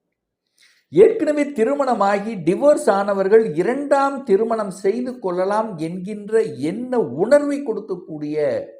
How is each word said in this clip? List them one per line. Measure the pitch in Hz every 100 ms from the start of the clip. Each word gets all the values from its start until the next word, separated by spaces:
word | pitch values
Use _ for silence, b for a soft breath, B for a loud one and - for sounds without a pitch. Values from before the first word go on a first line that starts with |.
| _ _ _ _ _ b b b _
ஏற்கனவே | - 440 - 302 294 285
திருமணமாகி | 247 226 285 262 226 196 202 208 220
டிவோர்ஸ் | 156 190 285 294 269
ஆனவர்கள் | 196 202 196 190 220 220 151
இரண்டாம் | 180 269 285 285 277 277
திருமணம் | - 196 226 226 202
செய்து | 180 196 233 247 240
கொள்ளலாம் | 190 175 185 208 226 175
என்கின்ற | 160 185 185 208 208 220
எண்ண | 214 120 147 208 254 247
உணர்வை | 160 131 214 294 285 285
கொடுக்கக்கூடிய | - 202 - 180 - 156 147 151 147 110 - -